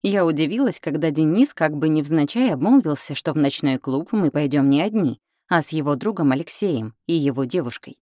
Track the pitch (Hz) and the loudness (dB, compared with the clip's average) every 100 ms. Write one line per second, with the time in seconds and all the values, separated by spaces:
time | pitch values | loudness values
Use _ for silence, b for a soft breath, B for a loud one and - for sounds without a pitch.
0 | 202 196 170 151 156 220 269 - - 151 | 0 2 2 2 -2 0 -2 -2 -6 -2
1 | 160 143 156 185 262 - 156 147 156 156 | -2 2 2 4 2 2 -2 0 0 0
2 | 147 165 143 233 254 139 180 269 160 143 | 2 0 0 0 0 2 4 4 4 -4
3 | - 143 165 147 139 - 143 131 - 131 | -6 -6 -4 0 0 0 -2 -2 -2 -4
4 | 165 214 160 147 143 143 139 139 196 220 | -2 0 0 0 0 2 4 4 2 0
5 | 151 117 _ _ _ 175 147 156 147 139 | -2 -4 _ _ _ -2 0 -2 -2 -2
6 | 214 208 147 131 - - 202 131 110 - | -4 0 0 0 -4 -4 -2 -2 -6 -10
7 | - 165 143 131 127 180 120 - - - | -4 0 0 -2 -2 -2 -4 -10 -18 -20